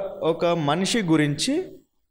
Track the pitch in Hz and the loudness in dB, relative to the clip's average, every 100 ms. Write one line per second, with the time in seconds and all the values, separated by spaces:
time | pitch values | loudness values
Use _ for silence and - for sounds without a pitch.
0 | - - 156 165 170 170 143 160 190 240 | 0 -4 -2 0 0 0 0 0 0 0
1 | 185 160 147 147 - 302 370 - _ _ | 2 2 2 0 -2 -2 -4 -14 _ _
2 | _ | _